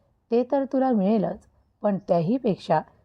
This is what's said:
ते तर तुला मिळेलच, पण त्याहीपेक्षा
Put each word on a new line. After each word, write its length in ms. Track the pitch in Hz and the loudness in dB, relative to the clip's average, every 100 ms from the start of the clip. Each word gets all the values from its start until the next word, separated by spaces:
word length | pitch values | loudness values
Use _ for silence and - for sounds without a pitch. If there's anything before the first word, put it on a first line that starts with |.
| _ _ - | _ _ -2
ते 120 | 233 247 | -2 0
तर 120 | 277 269 | -2 -2
तुला 180 | 262 262 | -2 0
मिळेलच, 480 | 220 190 220 170 - _ _ _ _ | 2 2 0 -2 -6 _ _ _ _
पण 160 | 214 190 - | -2 -2 0
त्याहीपेक्षा 720 | 170 165 262 226 165 - 156 - _ | 0 0 0 -2 -2 0 -2 -2 _